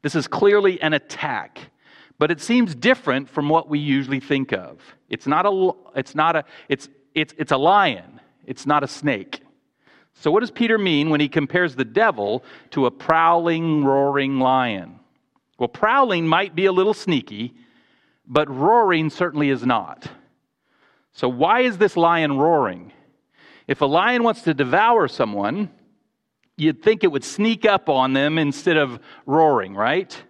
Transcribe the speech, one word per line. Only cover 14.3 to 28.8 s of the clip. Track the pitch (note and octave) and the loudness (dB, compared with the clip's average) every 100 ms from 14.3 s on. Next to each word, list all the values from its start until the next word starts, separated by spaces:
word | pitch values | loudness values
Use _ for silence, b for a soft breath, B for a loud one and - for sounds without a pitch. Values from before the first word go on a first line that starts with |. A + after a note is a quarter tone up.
| C3+ | -2
lion? | C3 C3 B2 G2 E2+ G2 _ _ _ _ _ _ | 0 0 0 -4 -10 -20 _ _ _ _ _ _
Well, | A#2+ | -8
prowling | - G#3+ C4+ G#3+ F3+ D#3+ | -2 0 2 2 0 0
might | E3 G3+ | 0 0
be | E3 | 0
a | F#3+ | 0
little | F3+ G3 | 2 0
sneaky, | G#3 - C#3+ - G#2 A#2+ b b b b b b b _ | -2 -2 -2 -4 -10 -10 b b b b b b b _
but | C3+ D3 | -2 -2
roaring | C3 D#3+ A#3+ G#3 E3 D#3 | -2 2 4 4 2 -2
certainly | - F3+ D3 D3 | -2 -4 0 -2
is | C3 | 0
not. | A#2+ A#2 E2 - - - _ _ _ _ _ _ _ _ _ | 0 0 -2 -16 -18 -20 _ _ _ _ _ _ _ _ _
So | - B2+ | -4 -4
why | B2 E3 A#3 | 0 2 2
is | B3+ F#3 | 0 2
this | G3+ F3 | 0 2
lion | E3+ E3 D3+ C3+ | 2 2 0 2
roaring? | D#3 D#3 A2+ F2+ F2 _ _ _ _ b b b - | 2 2 0 -4 -16 _ _ _ _ b b b -8
If | C3+ | -2
a | |
lion | C#3+ D#3+ G#3+ B3 | 2 2 2 2
wants | A#3 - | 0 0
to | E3+ | -2
devour | C#3+ C3 E3 A3+ A#3 C#3+ | -2 0 2 4 2 0
someone, | - A2+ G#2 G2+ F3 G3 _ _ _ _ _ _ _ _ - | -2 -4 -2 -4 -4 -6 _ _ _ _ _ _ _ _ -2
you'd | D3+ D3 | -2 2
think | G#3+ A3+ | 0 2
it | F#3+ | 0
would | C#3 | 0
sneak | - - A3 A3+ | -6 -2 -2 2
up | G#3+ G3 - | 2 2 0
on | C3+ B2+ | 0 2
them | C3+ C#3+ D#3+ | 2 0 0
instead | D3 C3+ F3+ | -2 -2 0
of | D#3 | 2